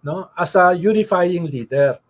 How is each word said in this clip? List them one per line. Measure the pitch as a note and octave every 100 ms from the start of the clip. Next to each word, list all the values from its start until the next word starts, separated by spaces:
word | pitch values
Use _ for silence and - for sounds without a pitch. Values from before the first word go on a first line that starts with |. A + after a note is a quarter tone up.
no? | C#3+ F3 F#3+
As | - F3 F#3+
a | F3+
unifying | F3+ G3 G#3+ G#3+ F#3 F3 F3 D#3+
leader. | C3 A#2 C3+ C#3 B2 _